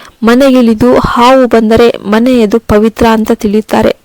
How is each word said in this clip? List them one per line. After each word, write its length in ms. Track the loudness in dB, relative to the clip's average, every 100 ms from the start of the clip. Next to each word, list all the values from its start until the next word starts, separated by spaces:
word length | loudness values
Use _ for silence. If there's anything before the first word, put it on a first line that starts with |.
| -20 _
ಮನೆಗಿಳಿದು 720 | 0 2 2 2 2 0 0
ಹಾವು 520 | 0 -2 0 2 2 2
ಬಂದರೆ 440 | 0 0 2 0
ಮನೆಯದು 680 | -2 -4 -2 0 0 0 -2
ಪವಿತ್ರ 480 | -2 0 0 0 -2
ಅಂತ 260 | 0 -2
ತಿಳಿಯುತ್ತಾರೆ. 640 | -4 -2 -4 -2 -2 -2 -4